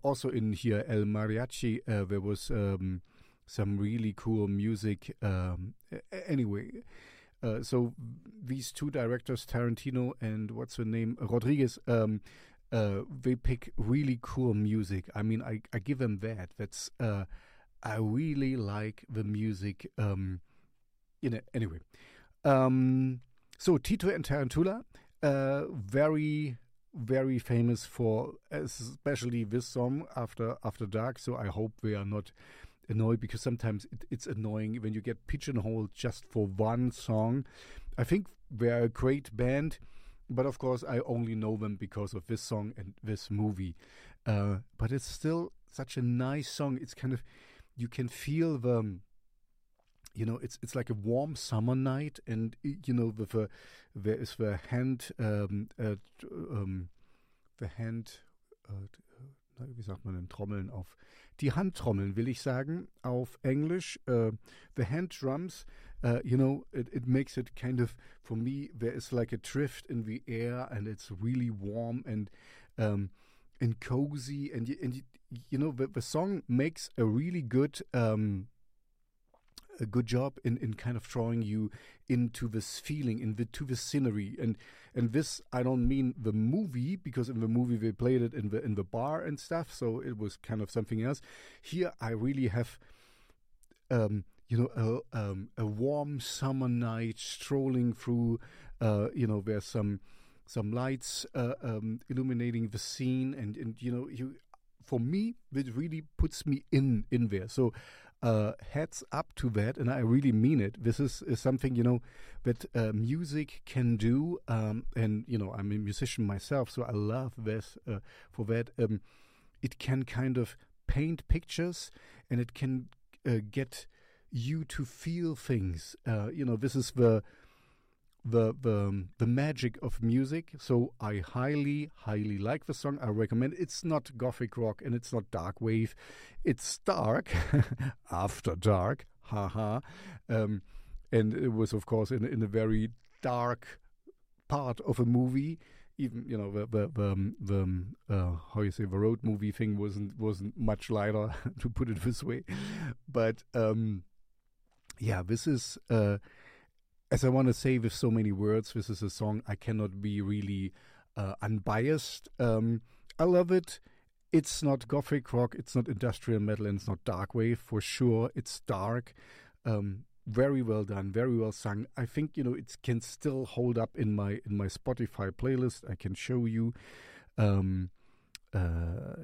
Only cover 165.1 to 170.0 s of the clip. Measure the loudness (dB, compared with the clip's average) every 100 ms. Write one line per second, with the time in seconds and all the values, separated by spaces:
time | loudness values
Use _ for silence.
165.1 | 0 2 2 2 0 -2 0 0 0 0
166.1 | 0 0 2 2 0 0 0 -2 -4 -2
167.1 | -4 -2 2 2 2 0 -2 -2 4 6
168.1 | 6 2 -2 -8 -10 -4 0 0 -2 -6
169.1 | -18 -20 -20 -20 _ -2 0 0 -6